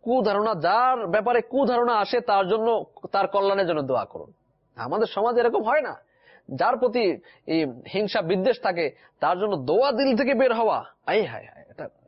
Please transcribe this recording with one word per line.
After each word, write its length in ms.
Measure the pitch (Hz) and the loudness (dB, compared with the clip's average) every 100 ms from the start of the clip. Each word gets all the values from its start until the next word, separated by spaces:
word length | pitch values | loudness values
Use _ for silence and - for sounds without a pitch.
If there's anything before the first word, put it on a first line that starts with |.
কুধারণা, 540 | - 254 214 202 214 196 | 0 0 2 0 0 0
যার 520 | 165 214 254 254 196 | 2 2 2 0 0
ব্যাপারে 340 | 202 214 240 | 0 2 0
কুধারণা 520 | 226 262 247 240 240 | 0 0 2 2 2
আসে 280 | 226 196 - | 0 0 -2
তার 260 | - 202 185 | 2 0 2
জন্য, 380 | 220 226 220 - - - | 0 0 -2 -4 -14 -6
তার 160 | 196 190 | -2 0
কল্যাণের 400 | 202 196 196 180 | 0 2 2 0
জন্য 140 | 156 | 0
দোয়া 240 | 135 123 98 | 0 -2 -4
করুন। 260 | - 73 _ _ _ _ - | -12 -16 _ _ _ _ -12
আমাদের 320 | 117 185 220 | -6 -2 -2
সমাজে 320 | - 226 240 | 0 0 2
এরকম 240 | 233 403 | 2 0
হয় 180 | 220 294 | 0 0
না, 140 | 240 131 _ _ _ - - 131 | -2 -10 _ _ _ -20 -14 -2
যার 220 | 196 247 | 0 2
প্রতি 400 | 247 233 208 131 - - - | 0 2 0 -2 -8 -20 -4
এই 200 | 160 147 120 - | -2 -2 -6 -8
হিংসা 280 | 190 208 220 | -4 -2 -2
বিদ্বেষ 400 | 165 190 190 233 | -2 0 0 0
থাকে 340 | 202 170 151 - _ _ | -2 -2 -4 -6 _ _
তার 200 | 147 180 | -2 0
জন্য 180 | 208 180 | -2 -4
দোয়া 340 | 127 180 277 | 0 2 2
দিল 260 | 233 269 233 | 2 0 2
থেকে 160 | 269 | 0
বের 200 | 247 262 | 2 2
হওয়া, 300 | 226 226 139 98 _ - | 2 0 0 -4 _ -2
আয় 200 | 196 170 | -2 -2
হায় 200 | 110 - | -8 -16
হায়, 120 | - 147 | -20 -20
এটা 200 | - 151 _ | -16 -16 _